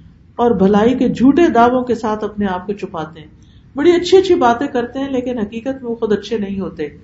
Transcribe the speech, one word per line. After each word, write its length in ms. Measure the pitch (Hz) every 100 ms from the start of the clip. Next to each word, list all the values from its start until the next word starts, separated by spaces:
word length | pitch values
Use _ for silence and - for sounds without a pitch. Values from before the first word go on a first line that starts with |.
| - - _ -
اور 140 | 240
بھلائی 480 | 208 190 208 226 262
کے 100 | 247
جھوٹے 400 | - 240 302 339
دعووں 340 | 240 240 254
کے 120 | 247
ساتھ 300 | 220 220 214
اپنے 220 | 214 208 202
آپ 200 | 180 185
کو 60 |
چھپاتے 480 | 202 185 165 156 165
ہیں۔ 60 | 151 - - - -
بڑی 180 | 254 320
اچھی 260 | 349 - 381
اچھی 160 | 370
باتیں 320 | 349 247 233 285
کرتے 320 | 247 240 269
ہیں 120 | 277
لیکن 280 | 262 254 247
حقیقت 440 | 208 226 247 269
میں 80 | 240
وہ 40 |
خود 180 | 226 220
اچھے 260 | 208 - 220
نہیں 220 | 196 196
ہوتے، 280 | - - 151 -